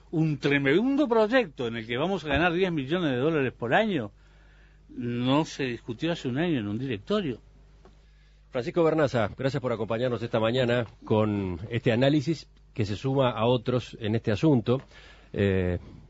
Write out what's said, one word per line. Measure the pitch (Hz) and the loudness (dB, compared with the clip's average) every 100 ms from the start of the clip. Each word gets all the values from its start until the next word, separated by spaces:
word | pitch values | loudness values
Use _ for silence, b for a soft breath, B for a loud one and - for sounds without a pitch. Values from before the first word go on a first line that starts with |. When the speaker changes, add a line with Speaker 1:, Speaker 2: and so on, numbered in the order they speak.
| b | b
Speaker 1:
Un | 160 160 143 | -2 0 0
tremendo | 147 143 139 170 254 277 269 | 0 2 4 4 2 2 2
proyecto | 226 214 262 185 135 120 | 2 4 2 0 -4 -6
en | 113 | -6
el | 113 | -4
que | 120 | -2
vamos | 175 190 | -2 -2
a | 151 | -2
ganar | 139 175 | 0 2
diez | 170 190 | 2 0
millones | 160 131 180 156 | -2 -2 -2 0
de | 123 | 0
dólares | 151 156 127 | 0 0 -2
por | - 117 | -4 0
año | 175 220 160 104 b b b b b b b - | 2 2 -2 -6 b b b b b b b -18
no | 135 120 120 123 143 160 | -10 -6 -2 0 0 -2
se | - | -6
discutió | 131 117 - 113 160 | -6 -8 -10 -6 -4
hace | 165 131 | -4 -4
un | 131 | -2
año | 180 139 | -2 -2
en | 101 | -4
un | 107 | -6
directorio. | 135 104 - 208 160 107 - - - - - b b b b b - | -6 -8 -4 -4 -4 -8 -14 -20 -20 -20 -20 b b b b b -10
Speaker 2:
Francisco | 131 135 175 | -8 -2 2
Bernaza, | 160 160 135 120 101 - | 4 4 2 2 0 -2
gracias | 131 135 | -4 -2
por | 123 | -2
acompañarnos | 110 113 113 127 113 | -2 -2 -2 -2 -2
esta | 117 117 | -2 0
mañana | 113 127 120 123 110 - | 2 2 2 0 -2 -10
con | - 110 107 101 95 85 110 | 0 2 4 0 -2 -6 -6
este | 117 127 | -2 0
análisis | 113 135 151 147 160 - _ - - | 4 4 2 0 -6 -10 _ -12 -4
que | 104 | -4
se | |
suma | 104 135 135 127 | -2 -2 2 2
a | 107 | 2
otros | 117 127 123 123 - - | 2 2 0 -2 -4 -8
en | 107 | -2
este | 113 - | -2 0
asunto. | 104 156 127 117 131 - B B B B | 2 4 4 2 -2 -2 B B B B
Eh, | - 101 95 90 87 B B | 0 2 2 0 -4 B B